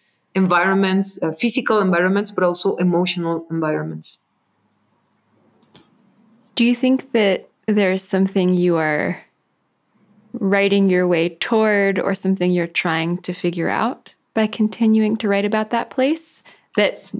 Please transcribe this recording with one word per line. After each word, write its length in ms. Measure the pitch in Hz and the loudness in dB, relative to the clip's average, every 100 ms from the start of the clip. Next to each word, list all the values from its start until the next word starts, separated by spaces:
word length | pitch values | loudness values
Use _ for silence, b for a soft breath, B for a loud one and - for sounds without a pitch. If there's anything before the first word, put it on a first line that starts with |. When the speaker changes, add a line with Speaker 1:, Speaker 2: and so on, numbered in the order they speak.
| _ _ _ | _ _ _
Speaker 1:
environments, 880 | 190 185 180 185 196 190 190 196 - | 0 2 2 2 2 2 0 -2 -4
uh, 80 | 160 | -6
physical 480 | 156 240 254 226 220 | -2 -2 0 0 2
environments, 500 | 190 175 185 202 208 | 2 2 2 0 -2
but 120 | - | 0
also 320 | 180 175 196 - | 0 0 -2 0
emotional 720 | 185 170 180 175 165 165 165 | 2 2 0 -2 -4 -4 -6
environments. 720 | 165 156 156 156 156 - - _ _ _ _ _ _ _ _ _ _ _ _ _ _ _ - _ _ _ _ _ _ _ - | -4 -2 -4 -6 -10 -14 -18 _ _ _ _ _ _ _ _ _ _ _ _ _ _ _ -20 _ _ _ _ _ _ _ 0
Speaker 2:
Do 100 | 233 | 2
you 100 | 240 | 2
think 380 | 254 262 - | 2 0 0
that 340 | 233 202 185 - _ - | 0 2 0 -4 _ -2
there 240 | 208 196 | 2 2
is 120 | 190 | 0
something 500 | - 190 190 196 180 | 0 0 2 2 2
you 220 | 180 180 165 | 2 2 2
are 480 | 156 151 - 175 - _ _ _ _ _ _ _ _ _ _ | 0 -2 -2 -6 -12 _ _ _ _ _ _ _ _ _ _
writing 560 | - 196 196 202 202 196 | -6 0 2 2 4 4
your 180 | 180 180 | 2 2
way 220 | 170 175 | 0 0
toward 720 | - - 220 220 202 196 196 | -4 -2 0 2 2 0 0
or 140 | - | -2
something 380 | 196 190 190 180 | -2 -2 0 0
you're 160 | 180 170 | 0 -2
trying 520 | - 175 165 165 175 | -4 -2 -2 -2 -4
to 120 | - | -6
figure 380 | 175 175 165 165 | -4 -4 -2 -2
out 440 | - 233 - - _ _ | 0 -2 -4 -14 _ _
by 140 | 226 214 | -2 -2
continuing 680 | - 214 - 226 220 214 214 | 0 -2 0 2 4 2 0
to 120 | 208 | 0
write 160 | 202 208 | 0 0
about 240 | 214 214 | -2 -2
that 200 | - - | -4 -4
place? 540 | - 262 320 - - b b b - | -2 0 0 -4 -8 b b b 0
That 280 | 208 - - 196 | 0 -2 -12 -8